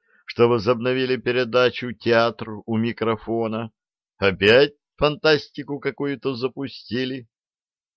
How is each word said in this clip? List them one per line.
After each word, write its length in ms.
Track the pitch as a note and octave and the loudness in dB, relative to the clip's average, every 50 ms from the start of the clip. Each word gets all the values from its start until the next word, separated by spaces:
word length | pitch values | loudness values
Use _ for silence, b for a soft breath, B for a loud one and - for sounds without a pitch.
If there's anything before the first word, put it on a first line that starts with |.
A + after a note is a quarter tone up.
| _ _ _ _ _ | _ _ _ _ _
что 220 | - - - A#2+ A#2+ | -4 0 2 4 4
возобновили 680 | A#2+ A#2 F2+ A#2 B2+ A2+ A#2+ B2+ B2+ C3 C3 B2+ C3 | 4 2 0 0 -2 0 -2 -2 -2 -2 -2 -2 -4
передачу 760 | A#2+ - B2 A#2+ B2+ B2+ A2+ A#2 B2 B2+ A#2+ - - B2 B2 | -4 -2 -2 -2 -2 0 0 2 2 2 2 0 -4 -10 -10
«Театр 560 | A2+ - - A#2 A#2 A#2 A#2 A#2 A2 - A2+ A2 G#2+ G#2 - | -10 -4 -2 2 2 4 2 2 -2 -6 -10 -12 -14 -12 -6
у 120 | A#2 A2+ | -4 -2
микрофона». 960 | A2 A2+ A#2 A2 - A2 A2+ A2+ - - G#2+ A2+ A#2 A2+ A2 A2 A2+ A#2 A2+ _ _ _ _ _ _ _ _ _ - | -2 -2 -2 -4 -4 -2 -4 -4 -4 -4 -6 -4 -4 -2 -4 -4 -6 -8 -10 _ _ _ _ _ _ _ _ _ -2
Опять 560 | G2 G2 F#2 F#2+ G2 G#2 A#2 C3 D3+ D3 - _ _ _ _ | 0 0 2 4 6 6 6 6 6 4 0 _ _ _ _
фантастику 840 | - C#3+ D3+ D3 - - D#3 D3+ C#3+ - - - D3+ C3+ A#2+ C#3+ C3+ | -2 0 0 0 2 2 2 2 2 0 -6 -14 -14 -10 -10 -10 -8
какую-то 540 | - C#3 C3 - C#3+ C#3+ C#3 A#2+ - C#3 C3 | -8 -8 -6 -6 -6 -6 -6 -4 -6 -6 -4
запустили. 920 | A2+ B2+ B2+ - C#3 C#3 A#2+ - - - - G#2+ B2+ B2+ B2+ C3 C3 A#2 _ _ _ _ _ _ _ _ _ _ _ _ _ _ | -4 -4 -6 -6 -8 -10 -10 -12 -14 -10 -6 -4 -4 -4 -4 -6 -10 -14 _ _ _ _ _ _ _ _ _ _ _ _ _ _